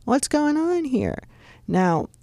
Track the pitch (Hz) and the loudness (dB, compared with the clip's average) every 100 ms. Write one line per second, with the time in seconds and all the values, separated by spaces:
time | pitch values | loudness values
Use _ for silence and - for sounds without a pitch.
0 | - 262 - 294 294 302 330 349 302 233 | -2 -2 0 0 2 0 0 0 0 -2
1 | 95 - - - - - - 180 185 160 | -2 -4 -12 -20 -20 -16 -2 0 2 0
2 | - - | -2 -12